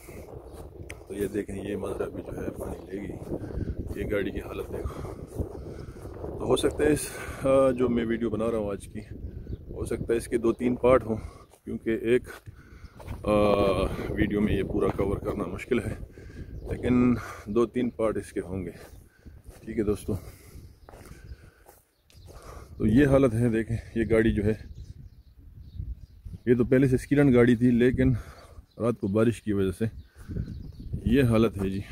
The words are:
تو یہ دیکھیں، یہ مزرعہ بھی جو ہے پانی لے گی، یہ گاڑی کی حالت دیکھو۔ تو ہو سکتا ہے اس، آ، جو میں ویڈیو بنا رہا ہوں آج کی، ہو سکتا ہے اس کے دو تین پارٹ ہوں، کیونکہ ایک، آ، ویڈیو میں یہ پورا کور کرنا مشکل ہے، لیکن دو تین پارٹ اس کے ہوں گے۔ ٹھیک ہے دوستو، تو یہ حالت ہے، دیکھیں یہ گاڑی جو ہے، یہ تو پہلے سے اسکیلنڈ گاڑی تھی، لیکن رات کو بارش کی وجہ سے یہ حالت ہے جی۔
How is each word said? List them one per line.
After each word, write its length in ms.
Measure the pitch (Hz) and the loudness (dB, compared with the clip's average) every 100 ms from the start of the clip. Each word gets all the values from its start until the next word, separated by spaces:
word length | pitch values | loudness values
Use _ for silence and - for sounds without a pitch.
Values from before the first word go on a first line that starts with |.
| - - - - - - - - - - - | -16 -18 -16 -18 -16 -16 -16 -16 -16 -16 -12
تو 60 | |
یہ 140 | 98 98 | -6 -4
دیکھیں، 360 | 104 98 95 | -4 -6 -8
یہ 120 | 95 101 | -6 -6
مزرعہ 340 | 98 95 98 | -6 -4 -6
بھی 140 | 95 | -6
جو 200 | 87 95 | -10 -8
ہے 60 | 92 | -8
پانی 420 | - 95 87 92 | -8 -8 -10 -10
لے 100 | 98 | -10
گی، 120 | 95 - - - - - - - - - | -8 -10 -8 -8 -8 -6 -6 -6 -8 -6
یہ 100 | 101 | -4
گاڑی 200 | 104 101 | -2 -2
کی 100 | 98 | -6
حالت 280 | 95 95 95 | -8 -10 -8
دیکھو۔ 420 | - - - - - - - - - - - - - - - - - | -8 -8 -8 -10 -12 -10 -8 -8 -10 -12 -14 -14 -14 -14 -12 -12 -6
تو 60 | 107 | 0
ہو 100 | 131 | 2
سکتا 280 | 147 - | 2 2
ہے 100 | 151 | 2
اس، 160 | 147 - - - - 135 | 2 -2 -10 -12 -2 2
آ، 260 | 135 135 | 6 4
جو 180 | 123 127 | 4 2
میں 160 | 117 113 | 2 0
ویڈیو 240 | 113 113 | 0 0
بنا 220 | 104 113 | 0 0
رہا 60 | 113 | 0
ہوں 120 | 101 | -2
آج 180 | 101 - | -6 -8
کی، 120 | 107 107 101 - - - - - | -14 -14 -12 -12 -12 -10 -12 -10
ہو 120 | - - | -8 -4
سکتا 280 | 113 - | -4 0
ہے 40 | 117 | -2
اس 100 | - | 0
کے 100 | 123 | 0
دو 160 | 117 | 2
تین 220 | 110 123 123 | 2 0 2
پارٹ 280 | 123 127 | 4 4
ہوں، 120 | 110 107 - - - _ - | 2 -4 -8 -16 -20 _ -10
کیونکہ 240 | 113 117 | -6 -2
ایک، 340 | 110 107 123 - - - - - - - - - - | 0 4 2 2 -12 -18 -20 -20 -20 -20 -18 -12 -4
آ، 80 | 101 104 104 101 98 92 92 - - | 2 4 6 6 4 2 0 -2 -4
ویڈیو 320 | 98 107 104 | 0 0 2
میں 120 | 104 | 2
یہ 100 | 98 | 2
پورا 240 | 95 104 98 | 0 0 2
کور 300 | - 98 98 | 2 0 -2
کرنا 260 | 104 98 87 | -4 -4 -6
مشکل 320 | 95 - 120 | -8 -2 -2
ہے، 160 | 101 - - - - - - - - | 0 -8 -12 -16 -16 -16 -14 -12 -8
لیکن 420 | 117 120 123 123 117 - - - | -4 2 4 4 2 -2 -12 -2
دو 200 | 110 117 | 0 2
تین 240 | 123 123 | 0 -4
پارٹ 280 | - 110 101 | 0 -2 -2
اس 160 | - | -4
کے 60 | 104 | -8
ہوں 260 | 85 95 87 | -6 -6 -6
گے۔ 60 | - - - - _ - - - - - | -10 -18 -20 -20 _ -20 -20 -20 -16 -6
ٹھیک 120 | 113 | -2
ہے 60 | |
دوستو، 300 | 104 101 - 92 - - - - - - - - - - - - - _ - - _ _ _ - - - - - - - | 0 0 -2 -6 -8 -18 -20 -20 -20 -20 -20 -20 -20 -20 -18 -18 -20 _ -20 -20 _ _ _ -20 -20 -20 -18 -18 -16 -2
تو 100 | 110 | 4
یہ 200 | 113 143 | 6 8
حالت 260 | 135 135 | 6 6
ہے، 160 | 113 120 | 4 2
دیکھیں 280 | 113 110 113 - 113 | 2 0 -4 -4 -2
یہ 80 | 107 | 4
گاڑی 220 | 113 113 | 4 6
جو 140 | 107 104 | 4 2
ہے، 80 | 110 - - - - - - - - - - - - - - - - - - 117 | 0 -6 -16 -16 -16 -20 -20 -20 -20 -20 -20 -14 -10 -10 -12 -16 -18 -16 -4 2
یہ 100 | 123 | 4
تو 100 | 120 | 6
پہلے 220 | 131 135 | 4 6
سے 80 | 127 | 2
اسکیلنڈ 400 | - 139 143 120 | 2 4 6 8
گاڑی 200 | 120 117 | 6 6
تھی، 160 | 123 | 4
لیکن 420 | 120 123 123 131 113 - - - - - - | 6 4 4 2 2 -4 -18 -20 -20 -18 -2
رات 200 | 113 113 | -2 0
کو 80 | 104 | 0
بارش 340 | 107 117 107 | 4 4 2
کی 120 | - | 0
وجہ 180 | 101 95 | 2 2
سے 140 | 92 113 - - - - - - - - - - - 104 | 0 -4 -4 -16 -18 -8 -6 -6 -10 -12 -14 -8 -4 2
یہ 180 | 127 | 4
حالت 380 | 123 110 113 95 | 6 4 4 2
ہے 80 | 98 | -2
جی۔ 120 | 95 - | -4 -6